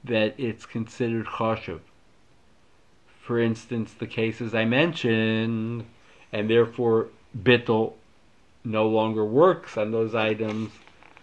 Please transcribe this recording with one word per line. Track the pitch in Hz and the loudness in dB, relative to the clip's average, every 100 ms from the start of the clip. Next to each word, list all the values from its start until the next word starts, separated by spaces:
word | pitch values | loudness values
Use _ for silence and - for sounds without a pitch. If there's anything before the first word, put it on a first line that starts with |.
that | 123 113 107 107 | -2 0 0 -2
it's | 123 110 | -6 -6
considered | - 117 113 - 120 113 107 | -8 -8 -8 -4 -4 -4 -6
Choshev, | - 113 110 - 80 - - _ _ _ _ _ _ _ _ _ - _ - | -4 -2 -2 -6 -14 -16 -20 _ _ _ _ _ _ _ _ _ -20 _ -16
for | - 117 | -4 0
instance, | 117 113 - 117 110 | 0 -2 -4 -6 -6
the | - 113 | -8 -8
cases | - 113 110 117 | -2 -2 -2 -4
I | 110 | 0
mentioned, | 113 123 170 165 120 113 110 110 113 113 113 117 110 - - - - | 2 2 2 0 0 2 2 0 -2 -2 -4 -6 -10 -18 -20 -20 -10
and | 107 107 | -4 2
therefore | 117 113 120 120 113 107 - _ 117 | 4 2 0 2 2 0 -8 _ -2
Bittul | 110 123 117 110 113 - - _ _ _ _ _ | 4 4 4 0 0 -6 -20 _ _ _ _ _
no | 113 110 110 | -4 0 2
longer | 110 110 110 | 2 2 0
works | 107 123 180 170 - - | 2 4 4 4 -4 -4
on | 107 | -2
those | 113 113 | 0 0
items, | 113 110 107 110 107 110 - - - - - | 0 0 -2 -4 -4 -6 -12 -20 -20 -20 -20